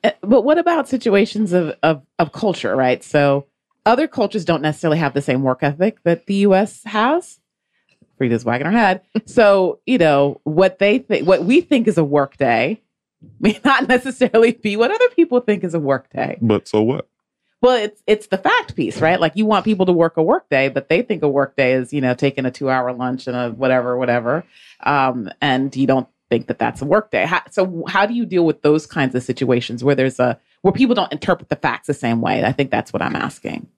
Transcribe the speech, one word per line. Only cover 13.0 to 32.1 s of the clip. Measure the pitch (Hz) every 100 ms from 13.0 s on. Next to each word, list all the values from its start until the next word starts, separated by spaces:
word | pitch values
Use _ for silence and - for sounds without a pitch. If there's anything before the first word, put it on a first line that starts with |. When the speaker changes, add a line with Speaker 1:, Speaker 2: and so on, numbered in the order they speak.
| _ _ - _
Speaker 1:
may | 196 208
<laughs> | 285
not | 262 269
necessarily | 254 262 247 247 220 226
be | 240 214 202
what | 233
other | 427 494
people | - 339 247
think | 240 208
is | 175
a | 165
work | 143 135 _
day. | - - -
Speaker 2:
But | 113 104 -
so | 107
what? | 110 135 - _ _ _ _ _
Speaker 1:
Well, | 247 247
it's, | 214 _ -
it's | 214 -
the | 190
fact | 381 466 - -
piece, | 120 -
right? | 160 180
Like, | 165 190
you | 214
want | 208 208
people | 196 185
to |
work | 175 165 165
a |
work | 160 320 _
day, | 135 135
but | 135 -
they | 240
think | 254 185
a | 151
work | 139 139 -
day | 131
is, | 131 123
you | 147
know, | 131
taking | 123 139 135 131
a |
two-hour | 127 139 131 123
lunch | 123 127 127 131
and | 123
a | 120
whatever, | 110 131 127 123 123
whatever. | 123 120 117 147 - _ - _ -
Um, | 143 131 123 98 -
and | 143 131 135 131
you | 135
don't | 135 - _ _
think | 120 -
that | 127
that's | 117 -
a | 139
work | 202 214
day. | 104 127
How, | 180 -
so | - 185 165 -
how | 196 208
do |
you | 240 208
deal | 175 165
with | 151
those | 147 156 -
kinds | - 165 135
of |
situations | 120 123 131 123 - 120
where | 127 135
there's | 131 -
a, | 123 120 _ _
where | 190
people | 196 254 240
don't | 180
interpret | 147 - 175 -
the | 143
facts | 147 117 -
the |
same | 143 120